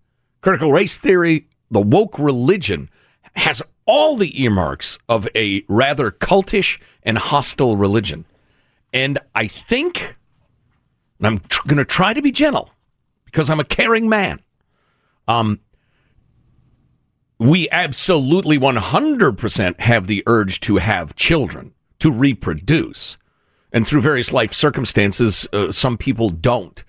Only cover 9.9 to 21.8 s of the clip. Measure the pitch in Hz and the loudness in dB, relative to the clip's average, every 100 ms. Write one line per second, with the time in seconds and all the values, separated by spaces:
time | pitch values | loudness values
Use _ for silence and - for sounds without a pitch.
9.9 | - - - _ _ _ _ _ _ _ | -6 -10 -14 _ _ _ _ _ _ _
10.9 | _ _ _ 104 110 - - - 143 131 | _ _ _ -4 -4 -4 -4 0 0 0
11.9 | - 190 226 285 247 294 214 - _ _ | 0 0 0 0 2 0 0 -6 _ _
12.9 | _ _ _ _ - 151 156 147 - 226 | _ _ _ _ -2 0 -2 -2 -2 0
13.9 | 226 226 214 185 76 _ _ _ _ _ | 2 2 0 0 -6 _ _ _ _ _
14.9 | _ _ _ - 117 110 104 _ _ _ | _ _ _ -2 0 0 -2 _ _ _
15.9 | _ _ _ _ _ _ _ _ _ _ | _ _ _ _ _ _ _ _ _ _
16.9 | _ _ _ _ - 113 180 156 165 170 | _ _ _ _ -2 2 2 2 -2 -2
17.9 | 131 - 170 131 175 151 151 135 120 87 | -2 0 2 2 2 2 2 2 0 0
18.9 | 160 302 277 165 98 - - 95 - 110 | 2 2 2 2 0 -2 0 0 0 2
19.9 | 117 92 101 - 117 98 95 - 101 90 | 2 2 -2 2 2 2 -2 0 0 2
20.9 | 98 80 - - 165 110 67 - _ | -2 -4 -4 0 0 0 -8 -18 _